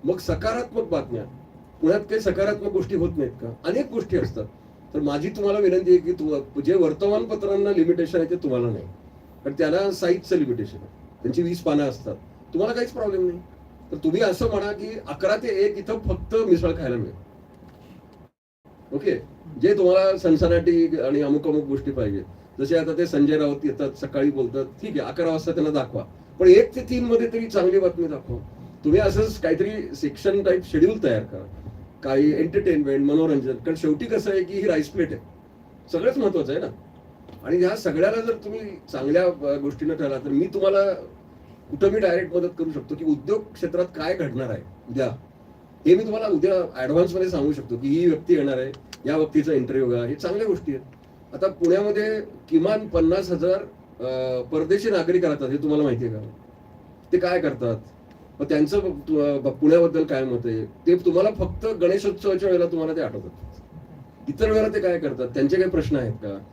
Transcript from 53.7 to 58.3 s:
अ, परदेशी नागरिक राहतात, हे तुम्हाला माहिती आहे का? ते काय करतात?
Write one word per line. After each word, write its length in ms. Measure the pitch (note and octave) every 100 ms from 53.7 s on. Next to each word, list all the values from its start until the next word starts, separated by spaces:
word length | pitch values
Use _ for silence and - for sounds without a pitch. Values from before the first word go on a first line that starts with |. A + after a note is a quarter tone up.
| - - -
अ, 420 | B2+ C3 C3 B2+
परदेशी 480 | A#2+ D#3 D#3 G3+ A3
नागरिक 360 | G3 E3 F3+ E3+
राहतात, 240 | D3 C3
हे 80 | C#3+
तुम्हाला 260 | D3+ D3
माहिती 220 | C#3+ A#2 A#2
आहे 100 | A2
का? 140 | G#2+ - - - - - - - -
ते 40 | F3+
काय 220 | F3 F3+
करतात? 380 | D3 B2+ A#2+ A2+ - - - - -